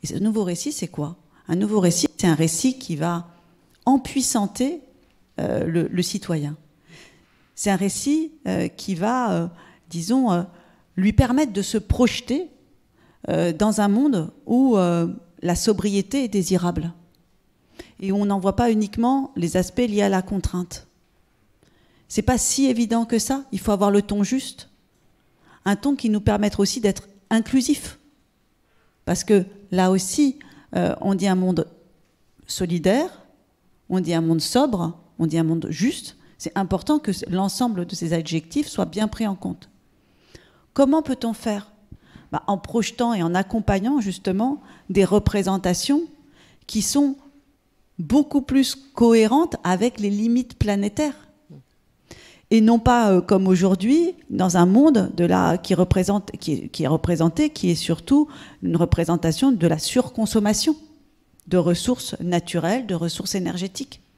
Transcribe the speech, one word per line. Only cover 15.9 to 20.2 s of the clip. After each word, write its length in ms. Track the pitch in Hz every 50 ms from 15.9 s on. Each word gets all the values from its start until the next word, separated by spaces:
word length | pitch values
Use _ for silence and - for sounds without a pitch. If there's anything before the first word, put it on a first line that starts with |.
| 196 202 190 196 - 277 269
est 20 | 233
désirable 680 | 196 202 180 - 185 175 180 175 170 170 151 170 170 - _ _ _ _ _ _ _ _ _ _ _ _ _ _ _ _ - - _ _
et 120 | - 196
où 60 | 190 202
on 80 | 208
n'en 140 | 202 196 196
voit 160 | 180 196 190
pas 160 | 202 240 240
uniquement 600 | 226 214 214 202 208 - 226 247 262 269 269 - -
les 220 | - 170 170 160 180
aspects 220 | 180 180 - -
liés 220 | 247 233 208 202 202
à 60 | 196
la 120 | 196 185